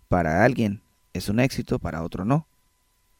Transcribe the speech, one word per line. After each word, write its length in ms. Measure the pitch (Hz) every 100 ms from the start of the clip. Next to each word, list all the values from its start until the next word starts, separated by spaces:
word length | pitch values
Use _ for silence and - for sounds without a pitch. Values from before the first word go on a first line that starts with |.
| _
para 340 | 90 82 80
alguien 380 | 120 131 110 107 _ _ _
es 160 | 92 -
un 100 | 107
éxito, 400 | 131 - 113 -
para 240 | 82 78
otro 220 | 82 90
no. 220 | 98 147 - _ _ _ _ _ _ _